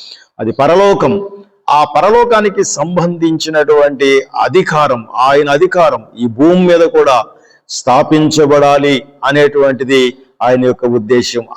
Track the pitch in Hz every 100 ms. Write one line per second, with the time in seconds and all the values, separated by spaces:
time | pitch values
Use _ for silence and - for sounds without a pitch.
0 | - - _ - 113 113 143 180 202 190
1 | 135 202 - - - _ - 147 147 147
2 | 190 233 240 220 208 196 - - 165 175
3 | 175 170 165 160 160 156 147 147 143 131
4 | 139 135 - 110 120 170 185 156 143 120
5 | 110 113 131 143 143 147 180 180 156 120
6 | 110 117 120 110 160 180 180 170 160 156
7 | 143 123 - - _ _ - - 127 131
8 | 143 156 151 156 143 143 143 143 143 131
9 | - _ 135 147 143 143 135 123 131 135
10 | 127 123 _ - 120 127 127 120 120 120
11 | 107 123 117 120 113